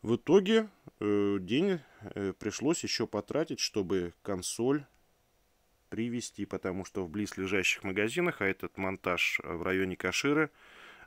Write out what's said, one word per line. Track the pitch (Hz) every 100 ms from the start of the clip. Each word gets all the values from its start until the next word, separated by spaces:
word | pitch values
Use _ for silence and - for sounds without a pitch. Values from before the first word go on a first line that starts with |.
В | - 117
итоге, | - 180 190 226 214 _ - _
э, | 104 104 101 101
день, | 90 123 196 180 - - 104 -
э, | 98
пришлось | 90 - - 131 175
ещё | - - 113
потратить, | 104 - 120 160 135
чтобы | - - 90 95 87 -
консоль | - 98 90 - 120 147 143 _ _ _ _ _ _ _ _ _ _
привезти, | 95 120 120 - - 98
потому | 92 98 92 92
что | - 90
в |
близлежащих | 98 104 - 95 98 92 -
магазинах, | 98 95 107 143 175 -
а | 98
этот | 95 87 -
монтаж | 95 95 - 87 - -
в | - 85
районе | 85 95 95 90
Каширы, | 92 - 143 147 151 _ - - - -